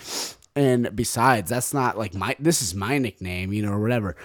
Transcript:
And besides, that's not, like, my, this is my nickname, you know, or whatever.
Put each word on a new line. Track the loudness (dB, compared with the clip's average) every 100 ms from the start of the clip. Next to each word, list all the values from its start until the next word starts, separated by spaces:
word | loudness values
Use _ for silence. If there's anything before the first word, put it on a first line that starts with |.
| -10 -8 -8 -12 _ 2
And | 4 4 0 -2
besides, | -2 2 4 4 2
that's | -2 -2
not, | 0 0 0
like, | -4 -4
my, | -4 0
this | 2 2
is | 0
my | -2 -2 0
nickname, | -2 -4 -6 -4 -2
you | -2
know, | 0
or | 0
whatever. | 0 0 -2 -6